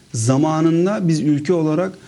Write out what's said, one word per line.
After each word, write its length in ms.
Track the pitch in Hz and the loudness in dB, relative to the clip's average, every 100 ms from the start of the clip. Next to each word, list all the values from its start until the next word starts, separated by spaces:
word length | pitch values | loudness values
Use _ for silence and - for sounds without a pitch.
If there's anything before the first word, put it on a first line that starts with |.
| _ | _
zamanında 920 | 117 113 135 156 156 165 165 185 214 175 | -4 0 2 0 0 2 2 0 0 0
biz 140 | 160 | 0
ülke 320 | 151 147 147 | 0 0 0
olarak 440 | 175 156 156 185 - | 0 0 -2 -4 -8